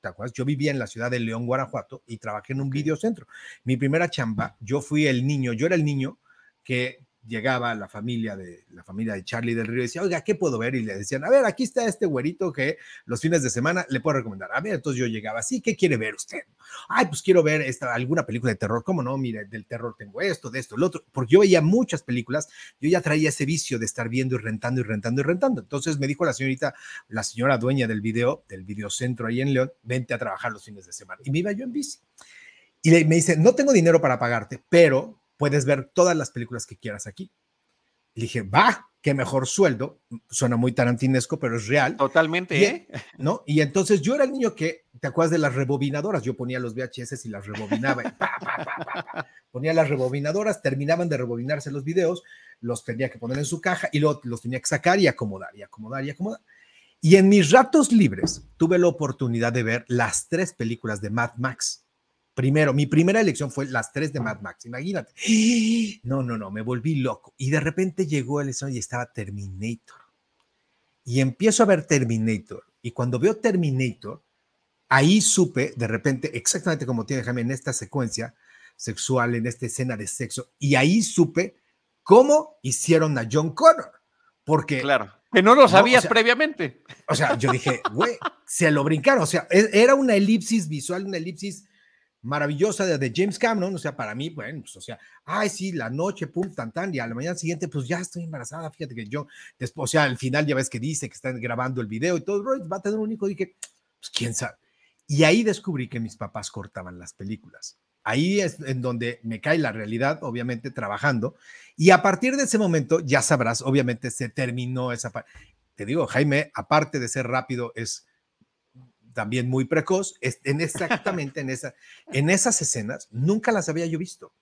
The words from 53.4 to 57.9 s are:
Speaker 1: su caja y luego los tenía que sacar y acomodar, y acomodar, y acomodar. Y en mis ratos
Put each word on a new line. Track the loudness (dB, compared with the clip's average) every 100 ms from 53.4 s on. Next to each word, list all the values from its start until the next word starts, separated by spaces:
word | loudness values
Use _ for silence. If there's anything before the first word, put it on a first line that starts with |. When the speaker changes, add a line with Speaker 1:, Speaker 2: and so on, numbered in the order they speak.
| -4
Speaker 1:
su | -4
caja | -4 -4 -2
y | 2
luego | 0 0
los | -6 -8
tenía | -6 -6
que | -4
sacar | 0 2 4
y | 4
acomodar, | 2 -6 -8 -14 -18
y |
acomodar, | -20 -18 -12 -8 -8
y |
acomodar. | -8 -8 -8 _ _ _ _ _ _
Y | 8 8
en | 10
mis | 6 8
ratos | 6 8 4 6